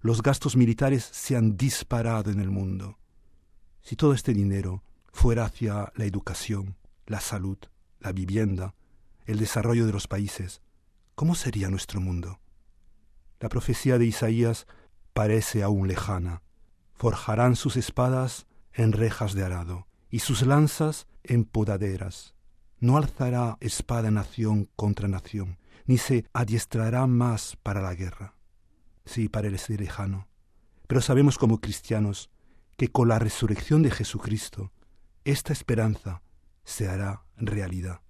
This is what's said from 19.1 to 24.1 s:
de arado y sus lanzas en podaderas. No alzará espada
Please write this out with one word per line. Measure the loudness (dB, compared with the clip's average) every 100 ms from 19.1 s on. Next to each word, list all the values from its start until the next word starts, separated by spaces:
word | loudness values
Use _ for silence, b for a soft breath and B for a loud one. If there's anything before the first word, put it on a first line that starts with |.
| 0 -4
de | -2
arado | -2 -4 -6 -10 -12 _ _
y | -6
sus | -2 2
lanzas | 4 6 4 2 -2 -2 -12 -20
en | 0 0
podaderas. | 2 0 0 0 -2 -4 -8 -10 -20 -20 -20 -20 -20 -2
No | 4 4
alzará | 2 -2 -2 0 -2 -4
espada | -6 -6 -4 -2 2